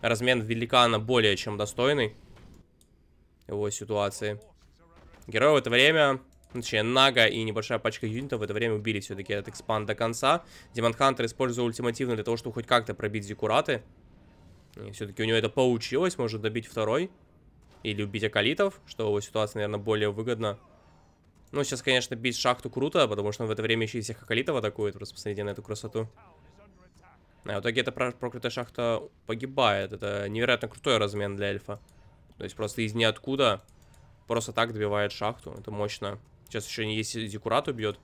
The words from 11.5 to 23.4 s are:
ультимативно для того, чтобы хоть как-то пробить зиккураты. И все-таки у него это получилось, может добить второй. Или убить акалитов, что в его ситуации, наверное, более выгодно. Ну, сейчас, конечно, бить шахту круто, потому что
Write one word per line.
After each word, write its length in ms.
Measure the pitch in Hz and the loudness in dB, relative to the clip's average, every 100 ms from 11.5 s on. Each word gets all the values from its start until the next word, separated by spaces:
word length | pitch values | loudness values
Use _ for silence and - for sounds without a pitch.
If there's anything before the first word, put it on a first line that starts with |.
| 120 120 | 0 -2
ультимативно 480 | 113 123 117 123 113 | 0 -2 -2 -2 -2
для 80 | |
того, 140 | 104 117 | -2 -4
чтобы 180 | 120 117 | -4 -8
хоть 100 | 117 | 2
как-то 300 | 123 113 98 | 2 2 -4
пробить 280 | 107 107 | -4 -4
зиккураты. 600 | 101 104 107 117 156 120 - - - - - - - - - - | -6 -4 2 2 2 -4 -6 -20 -20 -20 -20 -20 -20 -20 -20 -16
И 160 | 104 | -16
все-таки 300 | 104 104 101 | -10 -10 -4
у 40 | 110 | 2
него 120 | 113 | 2
это 120 | 110 | 2
получилось, 680 | - 127 117 - 127 180 175 | 4 4 4 0 0 0 0
может 240 | 117 110 | -4 -2
добить 240 | 110 113 110 | -2 -4 -6
второй. 460 | - 107 131 185 - _ _ _ _ _ - | -2 0 0 -2 -8 _ _ _ _ _ -10
Или 180 | 110 104 | -6 -4
убить 220 | 104 104 | -4 -2
акалитов, 580 | 107 107 107 151 98 - - | 0 2 2 2 0 -2 -20
что 180 | - 110 | -4 0
в 40 | |
его 120 | 104 | 0
ситуации, 380 | - 110 107 110 | -2 -2 -2 -2
наверное, 200 | 104 104 | -4 -4
более 320 | 104 107 107 | 0 2 0
выгодно. 460 | 104 113 113 110 101 - - _ _ _ _ _ _ - | -2 -4 -2 -2 -4 -12 -20 _ _ _ _ _ _ -8
Ну, 120 | 143 | -4
сейчас, 180 | 139 123 | -2 -2
конечно, 340 | - 127 117 117 | 0 0 0 -4
бить 220 | 123 117 | -4 0
шахту 320 | 127 123 120 | 0 0 -4
круто, 380 | 127 139 180 127 | -4 0 4 2
потому 240 | 104 104 | 2 -2
что 120 | 104 | -2